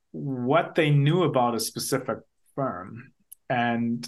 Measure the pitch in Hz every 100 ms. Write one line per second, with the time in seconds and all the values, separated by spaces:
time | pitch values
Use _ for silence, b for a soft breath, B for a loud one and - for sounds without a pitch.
0 | _ - 143 127 123 156 175 - 151 147
1 | 139 175 165 127 120 113 107 - - 135
2 | - 110 - _ _ - 135 90 95 113
3 | 123 _ _ - - 123 120 117 117 117